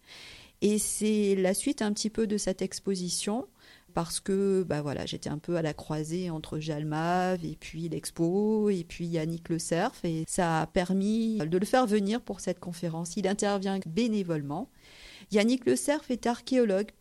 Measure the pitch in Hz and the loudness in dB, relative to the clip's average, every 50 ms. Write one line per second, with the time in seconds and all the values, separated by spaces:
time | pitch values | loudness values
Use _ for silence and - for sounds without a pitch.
0 | _ - - - - - - - - - _ _ - 208 208 214 208 - - - | _ -20 -20 -20 -18 -18 -20 -20 -20 -20 _ _ 2 4 4 2 0 -2 -2 0
1 | 208 214 214 214 208 196 196 190 185 180 196 - - 277 285 - 226 208 208 - | 0 2 2 4 4 4 4 4 4 2 2 2 0 -2 -2 0 0 -2 -2 -2
2 | - 220 - - 226 196 214 202 - 190 190 - 196 190 - - - 196 196 185 | -2 -2 -2 -2 0 0 0 0 0 -2 -2 -2 -2 -6 -6 -4 -4 -2 -2 -2
3 | 180 180 - - - 202 208 247 392 - _ _ - - - - _ _ - 175 | -2 -4 -4 -4 -2 -2 -2 -4 -4 -8 _ _ -20 -20 -20 -20 _ _ -4 -4
4 | 170 165 - - - - 196 196 196 196 190 190 185 160 147 147 147 147 131 - | -4 -2 -4 -6 -2 0 0 2 2 2 2 2 0 0 -2 -2 -2 -2 -4 -4
5 | - - - 165 - - 147 151 - - 175 170 160 151 147 - - - 156 151 | -4 -6 -6 -6 -6 -6 -6 -6 -4 -4 -2 -2 0 -2 -4 -6 -6 -6 -4 -4
6 | 156 156 165 180 185 175 160 156 151 - - 156 156 160 151 147 156 156 151 156 | -4 -4 -4 -4 -4 -4 -6 -6 -8 -8 -8 -6 -4 -4 -4 -4 -4 -2 -2 -2
7 | 160 170 180 185 185 185 185 175 165 156 151 - - - - 160 165 170 - 156 | 0 0 2 2 2 2 0 -2 -4 -6 -8 -10 -12 -12 -10 -8 -6 -6 -6 -6
8 | - - - - 165 170 180 202 208 214 220 214 214 208 196 180 165 170 - - | -8 -6 -4 0 0 2 2 2 2 2 2 2 2 2 2 0 -2 -6 -8 -8
9 | 170 170 170 160 156 165 165 165 165 - 170 165 - - 170 165 190 262 - - | -4 -2 -2 0 0 -2 -4 -4 -4 -4 -4 -2 -2 0 0 2 2 0 -2 -2
10 | - 175 160 160 160 - - - 180 165 165 160 160 160 - 190 202 180 190 196 | -4 -2 -2 -2 -2 -2 0 0 2 2 2 2 0 0 2 0 2 2 2 2
11 | 190 208 214 226 226 226 220 214 151 160 170 185 208 - - 254 254 202 208 214 | 2 2 2 2 2 0 0 0 0 2 2 2 2 4 4 4 6 6 4 2
12 | 196 196 220 247 - - 202 - - 185 180 - - 185 170 - - 170 160 165 | 2 2 0 -2 -4 -6 -10 -6 -4 -4 -4 -4 -6 -10 -8 -4 -4 -4 -2 -4
13 | 175 170 - 214 185 185 202 202 214 202 202 196 190 196 196 190 190 165 160 208 | -4 -4 -2 -2 0 0 2 2 2 2 2 0 0 -2 -2 -2 -4 -2 0 0
14 | 240 233 214 208 190 170 165 151 143 139 143 175 254 - _ - - - - - | 2 2 2 0 0 0 -2 -2 -2 -4 -4 -6 -6 -8 _ -20 -20 -20 -20 -20
15 | - - - - - - 196 214 202 233 254 254 - 247 254 254 - - 285 302 | -20 -20 -20 -20 -6 0 4 4 6 6 4 4 4 2 2 2 2 2 0 0
16 | - - 254 - - 233 240 - - - 269 254 240 214 190 190 214 - - _ | 0 -2 -4 -2 0 0 -2 -2 -2 0 4 4 4 4 4 2 0 -2 -6 _